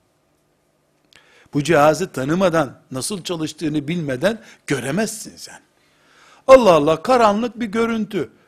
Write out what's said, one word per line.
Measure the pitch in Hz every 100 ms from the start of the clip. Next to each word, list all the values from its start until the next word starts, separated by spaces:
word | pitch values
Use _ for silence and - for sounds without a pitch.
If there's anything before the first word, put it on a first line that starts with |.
| _ _ _ _ _ _ _ _ _ _ _ _ _ _ _
Bu | 143
cihazı | 147 160 147 151 185
tanımadan, | - 131 170 190 165 139 110 -
nasıl | 131 123 208
çalıştığını | 151 170 156 - 156 151 139
bilmeden | 175 151 127 175 226 - - -
göremezsin | 143 120 160 220 - - -
sen. | - - _ _ _ _ _ _ _ _ -
Allah | 262 220
Allah, | 160 147 160
karanlık | 156 254 220 202 240 214
bir | 226
görüntü. | 220 233 226 214 196 127 _